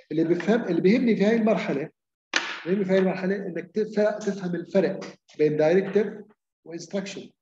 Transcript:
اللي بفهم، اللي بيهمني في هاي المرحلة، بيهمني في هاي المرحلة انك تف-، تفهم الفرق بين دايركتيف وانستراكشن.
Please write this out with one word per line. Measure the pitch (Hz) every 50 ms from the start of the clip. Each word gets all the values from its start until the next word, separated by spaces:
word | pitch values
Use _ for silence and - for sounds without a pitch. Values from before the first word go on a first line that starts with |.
| _ -
اللي | 151 156 165
بفهم، | 160 175 175 - 202 220 240 -
اللي | - 175 165
بيهمني | - 185 220 262 254 233 208
في | 180 196
هاي | 208 233
المرحلة، | 233 214 220 208 180 - - 151 139 151 160 _ _ _ _ _ _ _ - - - - - - - -
بيهمني | 156 185 208 196
في | 185
هاي | 190 190
المرحلة | 190 185 165 - 185 185 196
انك | 202 185 185 165 165 156 -
تف-، | - 214 208 - - 202 208 214 214 - -
تفهم | 208 190 - 185 175 175
الفرق | 165 160 - - 196 175 147 - - - - - _ _ _ - -
بين | 151 156 151
دايركتيف | 151 151 156 175 196 190 190 190 202 220 - - - - _ _ _ _ _ _ _ -
وانستراكشن. | 160 165 170 - - - 196 185 - - - 131 - _ _